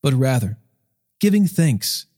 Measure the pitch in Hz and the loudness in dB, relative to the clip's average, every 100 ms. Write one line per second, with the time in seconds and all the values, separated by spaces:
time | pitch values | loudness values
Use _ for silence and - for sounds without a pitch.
0 | 143 131 131 127 104 107 _ _ _ _ | 0 0 0 0 -4 -8 _ _ _ _
1 | _ _ 208 208 185 - 165 104 - - | _ _ 2 2 2 2 0 0 -4 -8
2 | - | -12